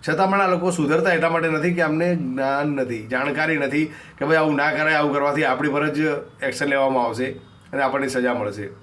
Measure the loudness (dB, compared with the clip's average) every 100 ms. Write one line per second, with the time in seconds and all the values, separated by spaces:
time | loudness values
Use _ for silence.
0 | -2 0 2 4 2 2 0 0 2 2
1 | 4 2 2 2 0 0 0 2 0 2
2 | 0 0 -2 -2 -2 0 0 -2 -4 -6
3 | -4 -2 -2 0 0 0 0 0 -2 -6
4 | -20 -8 0 2 2 2 0 0 2 2
5 | 2 2 0 0 0 0 0 0 -2 0
6 | 0 -2 -6 -8 -6 -4 -2 2 2 2
7 | 0 -2 -6 -6 -16 -20 -10 -2 0 0
8 | -2 0 0 -2 -4 -6 -12 -14